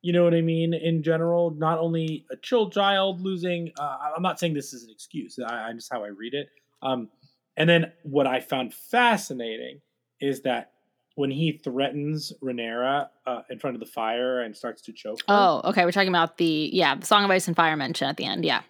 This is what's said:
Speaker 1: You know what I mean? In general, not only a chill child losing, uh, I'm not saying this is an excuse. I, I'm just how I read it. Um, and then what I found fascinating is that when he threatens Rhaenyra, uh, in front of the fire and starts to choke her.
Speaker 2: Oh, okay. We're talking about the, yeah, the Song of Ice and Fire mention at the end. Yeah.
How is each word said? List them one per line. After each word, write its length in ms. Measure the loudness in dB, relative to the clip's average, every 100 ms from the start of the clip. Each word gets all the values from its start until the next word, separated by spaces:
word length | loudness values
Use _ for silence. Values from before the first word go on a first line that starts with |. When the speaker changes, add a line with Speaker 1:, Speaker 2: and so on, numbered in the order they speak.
Speaker 1:
You 120 | 2
know 100 | 4
what 100 | 4
I 80 | 4
mean? 320 | 2 0 0
In 300 | 0 0 0
general, 480 | 2 0 2 2 0
not 260 | 0 -2 0
only 460 | 0 -2 -2 -6 _
a 40 | -14
chill 320 | -2 0 0
child 520 | 0 2 2 0 -2
losing, 500 | -6 -4 -4 -4 -6 -8
uh, 180 | -8 -6 -8 -2
I'm 80 |
not 160 | -4 -2
saying 140 | -2
this 200 | -2 -6
is 100 | -16 -20
an 40 |
excuse. 480 | -20 -14 -12 -12 -10
I, 140 | -8
I'm 240 | -8 -8 -10
just 140 | -8
how 120 | -8
I 40 | -8
read 260 | -10 -8
it. 160 | -8 -10 _ _ _
Um, 280 | -4 -4 -4 _ _ _ _ 0
and 120 | 4
then 220 | 4 4 _
what 220 | -2 2 2
I 140 | 0
found 340 | -2 -4 -4
fascinating 1080 | -10 -2 4 4 2 -2 -8 -8 -8 -12 -16 _ _ _ _
is 200 | -2 -2
that 300 | -2 -2 -6 _ _ _ _ -4
when 160 | -2
he 280 | 2 0 0
threatens 680 | -6 -2 -2 -2 -4 -4 -6 -8
Rhaenyra, 640 | -6 -4 -4 -2 0 0 -2 _ -8
uh, 160 | -8 -8
in 100 | -8
front 160 | -6 -6
of 40 |
the 40 | -10
fire 560 | -4 -2 0 0 -2
and 140 | -4 -8
starts 260 | -10 -10
to 100 | -16
choke 260 | -14 -10 -8
her. 60 | 2
Speaker 2:
Oh, 280 | 6 6 4 2
okay. 180 | 4 4
We're 60 |
talking 160 | 4 2
about 280 | 2 0 2
the, 320 | 0 2 0
yeah, 220 | 2 2 2
the 100 | 4
Song 180 | 4 6
of 60 |
Ice 160 | 4 2
and 80 | 2
Fire 200 | 4 2
mention 300 | -2 -2 -2
at 60 | -2
the 80 | -4
end. 180 | -2 0
Yeah. 160 | 0